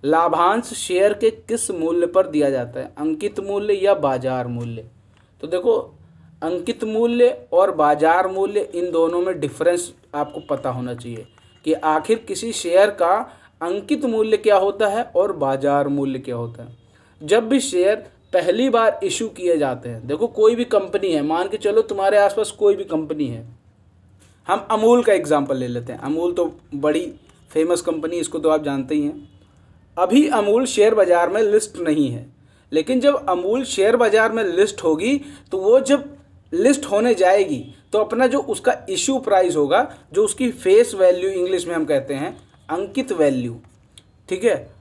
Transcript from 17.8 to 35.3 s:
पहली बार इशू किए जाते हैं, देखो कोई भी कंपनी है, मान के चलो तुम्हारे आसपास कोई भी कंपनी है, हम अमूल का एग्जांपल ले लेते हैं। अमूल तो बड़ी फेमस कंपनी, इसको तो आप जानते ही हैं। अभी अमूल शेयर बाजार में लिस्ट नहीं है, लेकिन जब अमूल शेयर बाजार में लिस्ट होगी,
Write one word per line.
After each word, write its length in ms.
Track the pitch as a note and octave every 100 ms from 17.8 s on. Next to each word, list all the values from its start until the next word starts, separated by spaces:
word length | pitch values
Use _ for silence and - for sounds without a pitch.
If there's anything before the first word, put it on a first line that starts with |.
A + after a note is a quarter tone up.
| F#3 G#3+ - _ _
पहली 360 | F#3 F3 G#3 C4
बार 320 | A#3 A3 A3
इशू 240 | F#3+ - A3+
किए 280 | - F3+ E3
जाते 300 | C#3 B2 B2
हैं, 180 | A#2 A#2+
देखो 200 | D3+ A#3
कोई 260 | - A3
भी 100 | A#3+ A#3+
कंपनी 440 | G#3+ F#3+ G3 G3
है, 100 | D#3
मान 260 | C#3+ D#3+ F#3+
के 80 | G#3
चलो 260 | G3+ G#3+
तुम्हारे 360 | A3 G3+ G3 G#3
आसपास 320 | G3+ G3+ G#3
कोई 260 | - G#3 G3
भी 80 |
कंपनी 420 | - D#3+ D3+ D#3 C3+
है, 200 | A2+ - - _ _ _ _ _ _ _ _ -
हम 200 | G3+ -
अमूल 320 | A3 A3 A#3+
का 100 | A3+
एग्जांपल 440 | G3 D3+ D3 C3+ C3
ले 120 | B2
लेते 240 | A#2+ A#2+
हैं। 80 | A#2+
अमूल 320 | C3+ D#3+ F3
तो 200 | F3 E3 - _ C#3+
बड़ी 280 | D3+ D#3+ F3 - _ _ _
फेमस 300 | D#3 D#3+ E3+
कंपनी, 360 | F3 D#3+ D#3+ F3
इसको 220 | D3+ E3
तो 100 | D#3
आप 160 | D#3
जानते 300 | D3 C#3 B2+
ही 80 | D3+
हैं। 360 | D3 - - _ _ _ _ _ _ -
अभी 300 | F3+ A#3+ D4+
अमूल 360 | A#3+ G#3 A3+ C4
शेयर 280 | - G#3+
बाजार 340 | G#3+ F#3 F3 F3
में 120 | G3+
लिस्ट 360 | A3 G#3+ - -
नहीं 300 | E3 D3+ C3+
है, 160 | A#2 - _ _ _ _
लेकिन 280 | D3+ D#3+ B3+
जब 260 | C#4 C#4+ -
अमूल 360 | F3+ F3+ A#3+ B3+
शेयर 300 | - G3 A#3
बाजार 360 | A3+ G#3+ A3
में 100 | A3+
लिस्ट 400 | G3+ E3+ G#3 -
होगी, 360 | E3+ D#3 G#3+ C#4+ -